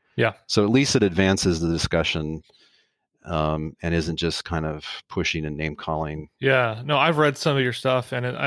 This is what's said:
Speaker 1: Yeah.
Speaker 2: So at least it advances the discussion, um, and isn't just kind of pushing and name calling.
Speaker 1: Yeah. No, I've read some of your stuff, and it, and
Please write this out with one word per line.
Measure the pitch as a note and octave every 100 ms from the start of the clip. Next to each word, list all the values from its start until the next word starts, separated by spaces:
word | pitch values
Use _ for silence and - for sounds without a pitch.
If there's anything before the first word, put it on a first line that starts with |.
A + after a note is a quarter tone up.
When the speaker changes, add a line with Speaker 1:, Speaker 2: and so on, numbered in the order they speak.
| _ -
Speaker 1:
Yeah. | A#2 - -
Speaker 2:
So | -
at | G#2
least | B2 C#3+ C3+
it |
advances | G#2 E2+ F#2+ G2 F#2+ E2
the | E2
discussion, | E2 - E2+ D#2 E2+ D#2 D#2+ - _ _ _ _ _ _ _ -
um, | E2 D2+ D#2 D#2 -
and | E2+ E2+
isn't | D#2+ E2
just | E2+ - -
kind | E2 D#2
of | D2+ - - -
pushing | - E2+ E2
and | D2+ D2
name | D#2 D2+
calling. | - D#2 D#2 D#2 D2+ -
Speaker 1:
Yeah. | C3+ C3 A#2+ A2 C3+
No, | D3
I've | D#3 D#3
read | D3+ C#3+
some | E3 C#3
of |
your | B2+
stuff, | A#2 C3 B2+ A#2+
and | B2+
it, | B2
and | B2